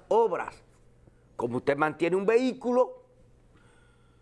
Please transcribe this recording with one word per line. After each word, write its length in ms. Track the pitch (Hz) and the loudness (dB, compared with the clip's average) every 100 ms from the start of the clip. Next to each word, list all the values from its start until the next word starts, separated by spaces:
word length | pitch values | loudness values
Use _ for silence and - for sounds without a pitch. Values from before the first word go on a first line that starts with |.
| - | 0
obras. 560 | 208 226 151 117 - _ _ _ _ - _ _ - | 2 2 0 -8 -12 _ _ _ _ -20 _ _ -8
Como 220 | 120 123 | -4 -4
usted 180 | 143 143 | -2 0
mantiene 400 | 156 147 170 185 | 0 0 -2 0
un 100 | 202 | 2
vehículo, 800 | 233 254 175 240 247 247 - - _ - _ _ _ _ _ _ _ _ _ | 2 2 -4 -2 0 0 -4 -20 _ -20 _ _ _ _ _ _ _ _ _